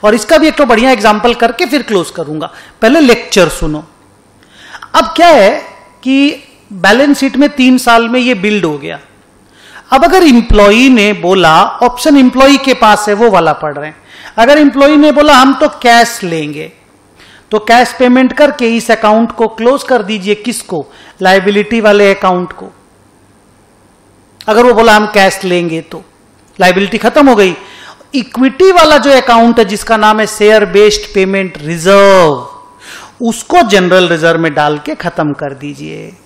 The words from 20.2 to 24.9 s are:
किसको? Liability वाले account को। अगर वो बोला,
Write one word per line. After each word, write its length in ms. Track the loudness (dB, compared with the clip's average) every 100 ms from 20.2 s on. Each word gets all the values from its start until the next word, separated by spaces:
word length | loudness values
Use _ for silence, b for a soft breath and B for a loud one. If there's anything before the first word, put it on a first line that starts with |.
| -6 -6
किसको? 520 | -6 -10 -10 -10 -10 B B B
Liability 600 | 0 0 0 -2 -2 -2
वाले 320 | 0 2 2
account 400 | 0 -2 -4 -6
को। 180 | -14 -20 _ _ _ _ _ _ _ _ _ _ _ _ _ _ _ _ _ -2
अगर 160 | 2
वो 100 | 2
बोला, 220 | 4 4